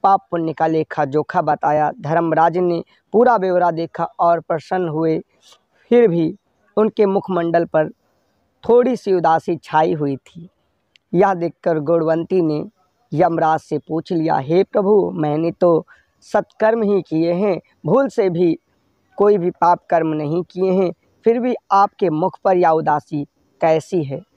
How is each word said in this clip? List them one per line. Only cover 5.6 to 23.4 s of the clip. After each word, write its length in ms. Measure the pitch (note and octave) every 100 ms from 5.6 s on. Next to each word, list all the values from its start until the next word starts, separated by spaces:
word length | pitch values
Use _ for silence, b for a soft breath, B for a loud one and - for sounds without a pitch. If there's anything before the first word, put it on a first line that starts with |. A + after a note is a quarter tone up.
| _ _ _
फिर 200 | A#3+ A3+
भी 280 | E3+ D#3+ G3 _ _ _ -
उनके 300 | G#3+ - G#3
मुखमंडल 580 | G3 F#3+ F3+ E3+ E3+
पर 240 | E3+ D#3+ D#3 - _ _ _ _ _ _ -
थोड़ी 280 | A#3+ B3 A#3+
सी 160 | -
उदासी 440 | F#3 E3 D#3+ - E3+
छाई 360 | - D#3 D#3+
हुई 240 | E3+ C#3+ C3+
थी। 340 | _ - E3+ _ _ _ _ _ _
यह 200 | F3 G3
देखकर 440 | F#3 E3+ - - D#3+
गुणवंती 640 | D3 E3+ D#3+ D#3+ E3 F#3+
ने 280 | E3 D3+ G3+ _ _ _ _
यमराज 480 | D3 F3 E3 D#3+ D#3+
से 180 | - D3+
पूछ 340 | - D#3 -
लिया, 240 | F3 D#3+ D3+
"हे 280 | C3+ E3+
प्रभु, 460 | F#3+ A3 G3 G#3+ F3
मैंने 420 | F#3 D3+ D3+ E3
तो 340 | - F3 E3 F3 b b b
सत्कर्म 640 | - G#3+ - _ A3 A#3
ही 200 | G#3 G3+
किए 300 | D#3+ D#3+ E3+
हैं, 280 | F3 G#3 E3+ _ _ D3
भूल 220 | G#3+ C4+
से 220 | G#3+ G3
भी 280 | E3+ F3 D#3+ _ _ _ _ _ -
कोई 220 | G3+ G#3
भी 120 | F3
पाप 280 | - E3+ F3 _
कर्म 160 | E3+ D#3+
नहीं 360 | D3+ D3 E3
किए 280 | F3 F3+ F#3+
हैं, 200 | F#3 F3+ E3+ _ _
फिर 160 | - A#3
भी 140 | B3 B3 _
आपके 380 | G3 G3+ _ F#3+
मुख 280 | D3+ F3+ -
पर 120 | G3+ F#3
यह 140 | F3
उदासी 540 | D#3+ D#3 D3 - D3+ C#3+ _